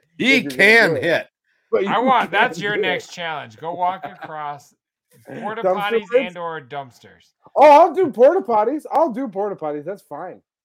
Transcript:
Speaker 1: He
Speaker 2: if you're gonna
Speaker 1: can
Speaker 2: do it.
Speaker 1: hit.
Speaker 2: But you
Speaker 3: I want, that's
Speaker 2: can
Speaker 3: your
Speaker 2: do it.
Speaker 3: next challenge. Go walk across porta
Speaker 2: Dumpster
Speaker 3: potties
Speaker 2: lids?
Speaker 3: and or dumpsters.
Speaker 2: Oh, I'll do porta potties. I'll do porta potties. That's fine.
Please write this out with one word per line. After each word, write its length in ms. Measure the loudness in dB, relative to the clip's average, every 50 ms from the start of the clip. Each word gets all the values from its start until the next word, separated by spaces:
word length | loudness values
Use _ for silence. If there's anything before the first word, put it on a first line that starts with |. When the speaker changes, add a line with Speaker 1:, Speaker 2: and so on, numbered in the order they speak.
| _ _ _
Speaker 1:
He 200 | -4 0 0 0
Speaker 2:
if 60 | 0 0
you're 60 | -2
gonna 40 | 0
Speaker 1:
can 340 | 2 4 4 6 4 4 2
Speaker 2:
do 40 | 0
it. 60 | -2
Speaker 1:
hit. 240 | -2 -2 -2 -2 -4 -8 _ _ _ _ _ _ _ _
Speaker 2:
But 140 | -4 -2
you 60 | -2 -2
Speaker 3:
I 100 | -2 0
want, 320 | 2 2 2 2 0 0
that's 280 | 0 0 0 0 -2 -4
Speaker 2:
can 40 |
Speaker 3:
your 120 | -6 -4 -4
Speaker 2:
do 40 | -2
it. 40 |
Speaker 3:
next 300 | -2 -2 -4 -4 -8 -12
challenge. 460 | -12 -10 -10 -8 -8 -10 -10 -14 -16 -14
Go 160 | -12 -10 -6
walk 300 | -4 -4 -4 -4 -6 -10
across 680 | -14 -14 -16 -16 -14 -12 -12 -10 -12 -12 -14 -18 _ _ _ _ _ _ _ _ _ _ _ _ -18 -14 -12
porta 240 | -10 -10 -8 -4 -2
Speaker 2:
Dumpster 100 | -2 -2
Speaker 3:
potties 360 | -2 -2 -2 -2 -4 -2 0
Speaker 2:
lids? 160 | 0 0 0 -2
Speaker 3:
and 100 | -6 -10
or 220 | -10 -10 -10 -12
dumpsters. 720 | -14 -12 -12 -14 -14 -14 -18 _ -20 -20 -20 _ _ _ _ _ _ -6 2
Speaker 2:
Oh, 120 | 6 8 10
I'll 240 | 10 10 8 6
do 160 | 4 0 -2 0
porta 280 | 2 4 4 4 4 2
potties. 440 | 0 0 0 0 0 0 -2 -6 -6 -4
I'll 180 | -2 0 0 0
do 160 | -2 -6 -8
porta 300 | -8 -6 -6 -6 -6 -6
potties. 280 | -8 -8 -8 -8 -8 -8
That's 180 | -10 -12 -12
fine. 380 | _ -16 -16 -14 -14 -16 -16 -20 _ _ _ _